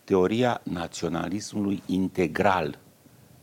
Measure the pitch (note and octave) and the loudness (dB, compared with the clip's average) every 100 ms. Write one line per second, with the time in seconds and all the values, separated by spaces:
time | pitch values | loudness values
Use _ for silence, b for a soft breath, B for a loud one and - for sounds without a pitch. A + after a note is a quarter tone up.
0 | - F#2+ F#2 A2+ B2 A#2 - F2 E2+ - | 2 4 4 4 2 0 -4 -6 -6 -4
1 | E2+ E2 F2 G#2 - G#2+ G2+ G2 - F#2 | -4 -2 -4 -6 -6 -4 -2 -2 -2 -2
2 | F#2 - E2+ D#2+ G2 F#2 D2+ - _ _ | 0 0 0 2 2 2 -2 -8 _ _
3 | _ - - - | _ -20 -20 -20